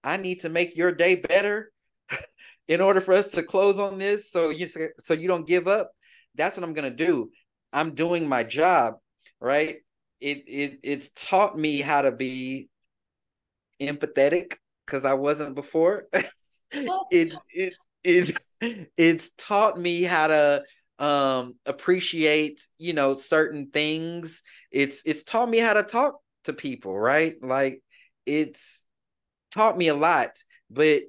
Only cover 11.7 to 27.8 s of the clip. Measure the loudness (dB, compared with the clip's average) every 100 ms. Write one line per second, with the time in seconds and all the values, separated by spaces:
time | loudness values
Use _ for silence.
11.7 | -2 0 0 0 -2 -6 -8 -8 -10 -14
12.7 | _ _ _ _ _ _ _ _ _ _
13.7 | -10 -8 -6 -2 2 4 2 -2 -14 _
14.7 | _ -10 -4 0 0 0 -2 -4 -10 -4
15.7 | 0 2 0 -2 -4 -4 -12 _ _ _
16.7 | -8 -6 -6 2 2 2 -2 -12 -8 -8
17.7 | -8 _ _ 2 4 4 -2 -8 _ -8
18.7 | -8 -6 2 4 4 -2 -12 -2 2 2
19.7 | 0 -4 -2 0 2 2 4 4 2 -4
20.7 | _ _ -6 0 2 2 0 -6 -10 -10
21.7 | -4 0 0 0 0 2 2 0 -6 -20
22.7 | _ -6 0 0 0 0 0 2 -4 -6
23.7 | -2 -2 -2 -6 -10 -12 -16 -20 -20 _
24.7 | -2 -2 -2 -6 -6 -2 -2 2 2 4
25.7 | 2 0 0 0 -2 _ _ -12 -10 -10
26.7 | -10 -8 -2 2 2 0 -4 -4 -2 -2
27.7 | -4